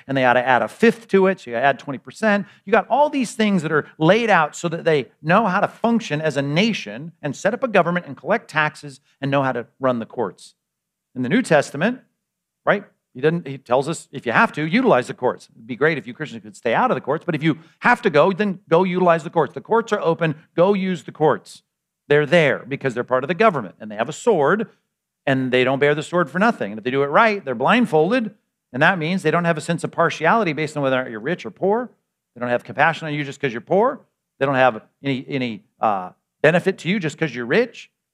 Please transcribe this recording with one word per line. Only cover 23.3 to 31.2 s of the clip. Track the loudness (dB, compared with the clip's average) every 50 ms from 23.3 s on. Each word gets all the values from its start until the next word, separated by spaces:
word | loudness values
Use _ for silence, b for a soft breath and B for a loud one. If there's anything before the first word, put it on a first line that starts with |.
| -2
government, | 2 2 2 2 0 -6 -8 -12 _
and | -16 -14
they | -6
have | -6 -6 -6
a | -6
sword, | -4 0 0 2 4 4 2 2 0 -2 b b b _ _ _ _ _ _ _ _ _
and | -2 0 0 0 0 2
they | 2 2
don't | 2 2 2
bear | 2 2 2
the | 0 -4
sword | -4 -2 -2 -2 -2
for | -2 0
nothing. | 0 0 0 -2 -6 -8 -8
And | -8
if | -6
they | -4
do | -2 -2 -2
it |
right, | 2 2 2 4 4 2 -2 -6
they're | -6 -4
blindfolded, | -2 2 2 4 2 2 2 2 2 2 2 0 -2 -2 -4 -10 _ _ _ _ _ _ _ -4
and | 0 2
that | 2 2 0
means | -2 -2 -4 -2 0
they | 0
don't | 0 0 0
have | 0 -2
a | -2
sense | -2 -4 -6 -4 -4
of | -8 -2
partiality | 0 0 0 0 0 0 2 2 2 2 0 -2
based | -4 -6 -6 -4
on | -2 -2
whether | 0 0 0
or | -2
not | -4 -8
you're | -8